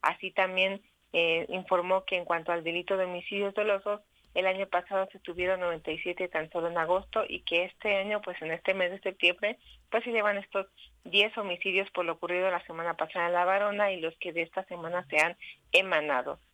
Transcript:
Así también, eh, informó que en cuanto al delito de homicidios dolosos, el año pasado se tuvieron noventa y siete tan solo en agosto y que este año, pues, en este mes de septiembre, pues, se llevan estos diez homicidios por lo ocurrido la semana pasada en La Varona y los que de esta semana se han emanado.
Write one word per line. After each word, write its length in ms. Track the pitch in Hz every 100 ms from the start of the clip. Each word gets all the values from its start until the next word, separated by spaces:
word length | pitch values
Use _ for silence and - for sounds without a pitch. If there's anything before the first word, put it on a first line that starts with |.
Así 300 | - 170 196
también, 500 | - 190 185 190 196 _ _ _
eh, 340 | 165 165 165 -
informó 560 | 180 185 180 175 190 190
que 100 | 185
en 80 |
cuanto 300 | 175 170 165
al 100 | 170
delito 320 | 160 170 175 190
de 80 |
homicidios 500 | 185 180 - 202 202
dolosos, 460 | 196 208 196 202 208 _ _ _
el 140 | - 190
año 180 | 190 196
pasado 400 | 180 180 196 190
se 80 | -
tuvieron 400 | - 170 180 185
noventa 320 | 180 165 160
y 80 | 160
siete 280 | 180 175 180
tan 200 | 165 160
solo 160 | 175 170
en 100 | 170
agosto 460 | 160 180 196 226 208
y 140 | 180
que 240 | - 170 180
este 320 | - 214 196
año, 240 | 196 208
pues, 200 | 202 180
en 100 | 160
este 220 | 165 -
mes 180 | 190 180
de 80 | 190
septiembre, 580 | 196 185 175 175 208 233 - - _
pues, 140 | 226
se 80 | 240
llevan 260 | 226 208 202
estos 300 | 202 196 190 _ - _
diez 340 | - 196 208 226
homicidios 520 | 202 175 196 185 196
por 140 | - 175
lo 80 |
ocurrido 360 | 165 175 180 185
la 160 | 175 -
semana 300 | 165 170 165
pasada 320 | 160 185 175
en 60 |
La 100 | 175 175
Varona 460 | 196 208 202 208
y 80 | 185
los 160 | 160 165
que 140 | 180
de 120 | 165
esta 200 | 165 - 190
semana 400 | 180 165 175 139
se 80 | 151
han 180 | 156 180 - - _
emanado. 680 | 170 190 165 151 139 143 143 _